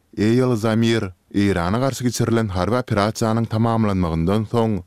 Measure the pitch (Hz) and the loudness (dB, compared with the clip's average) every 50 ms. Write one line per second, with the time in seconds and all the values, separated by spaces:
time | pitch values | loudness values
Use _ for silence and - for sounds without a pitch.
0 | - _ - - 101 110 117 127 127 127 123 107 104 113 110 113 117 113 117 113 | -6 _ -4 0 0 2 4 4 2 2 0 0 0 0 2 2 2 2 2 0
1 | 104 92 87 _ _ _ - 98 101 101 92 87 85 87 104 120 131 135 131 - | -2 -4 -8 _ _ _ -2 0 2 2 2 0 0 0 0 0 -2 -2 -2 -2
2 | 127 123 - - 120 113 113 117 113 104 87 92 90 - 117 123 131 - 110 101 | -4 -4 -2 -2 0 0 0 0 0 0 -2 -2 -2 0 0 -2 -2 -2 0 0
3 | 101 110 107 - 117 110 110 117 113 113 113 110 117 117 113 113 110 104 98 92 | 0 0 0 0 -2 0 0 0 -2 -2 -2 0 0 0 0 0 0 0 0 0
4 | 90 82 80 82 82 90 98 110 107 107 - 117 113 113 107 90 90 | 0 0 0 0 0 0 0 0 -2 -2 0 0 0 0 -2 -4 -6